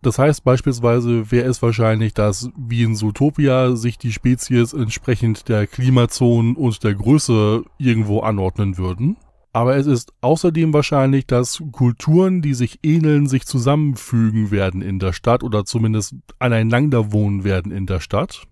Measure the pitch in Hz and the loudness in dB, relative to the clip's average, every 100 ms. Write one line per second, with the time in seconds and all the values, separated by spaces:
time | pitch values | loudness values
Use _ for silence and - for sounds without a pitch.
0 | 131 - 139 151 - 127 - 120 120 120 | -2 2 2 2 0 0 0 0 0 0
1 | 120 117 107 120 123 123 117 110 113 110 | 2 -2 0 0 0 0 0 0 0 2
2 | 110 - 107 98 120 - 123 117 117 107 | -2 0 -2 -2 -8 -12 -6 0 0 0
3 | 107 101 139 147 143 131 127 123 117 - | -2 0 0 2 2 2 2 0 -2 -4
4 | 120 110 123 123 - 127 120 156 113 - | -6 -2 0 0 0 2 2 0 -4 -4
5 | - 120 117 107 - 110 104 - 127 127 | -4 -2 0 -2 -2 -2 -2 -2 2 4
6 | 120 - 120 117 113 123 131 107 110 101 | 2 2 2 4 2 0 -2 -2 -2 -2
7 | 104 147 - 113 104 113 - _ 127 113 | 2 2 4 2 2 0 -4 _ 0 0
8 | 107 104 110 104 95 - 101 90 92 90 | 2 0 0 -2 -2 -2 -4 -2 -6 -2
9 | 131 214 _ _ _ 120 120 139 139 127 | -4 -4 _ _ _ -2 0 2 2 0
10 | - _ 123 160 175 165 160 147 143 143 | -2 _ -2 2 0 0 2 2 2 0
11 | 135 135 131 123 123 - 156 - 123 117 | 2 0 0 -2 0 -6 -12 0 0 0
12 | - 160 190 185 151 131 123 - 156 165 | 2 4 4 0 -2 -2 -4 -4 0 2
13 | 156 147 143 131 - 135 120 147 151 120 | 4 2 2 0 -2 -2 0 0 0 -4
14 | - 117 113 110 107 101 95 92 92 95 | -2 0 0 0 0 0 -2 -4 -6 -4
15 | 95 90 - 120 - 104 98 120 113 110 | -4 -4 0 0 0 -4 -2 -2 0 -2
16 | 98 - - - 127 113 110 120 147 127 | -4 -12 -20 -6 -2 0 2 2 2 0
17 | 107 107 104 101 98 95 85 92 95 95 | 0 0 0 -2 -2 -2 -4 -8 -4 -6
18 | - 101 170 - - | -4 -4 -4 -8 -20